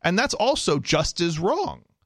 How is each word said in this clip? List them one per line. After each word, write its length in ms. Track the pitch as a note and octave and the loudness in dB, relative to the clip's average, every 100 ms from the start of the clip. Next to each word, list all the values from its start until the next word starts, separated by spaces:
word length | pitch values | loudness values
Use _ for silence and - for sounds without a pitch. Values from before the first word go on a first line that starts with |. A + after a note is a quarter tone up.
and 160 | D#3+ F#3+ | 0 0
that's 160 | C#4 | 0
also 460 | - A#3 D#4 - C#3+ | 0 0 0 0 0
just 400 | - D#3 D#3 - | 2 0 0 -2
as 180 | E3+ D#3 | -2 0
wrong. 440 | F#3 E4+ F#4+ B1 _ _ | 0 0 -2 -8 _ _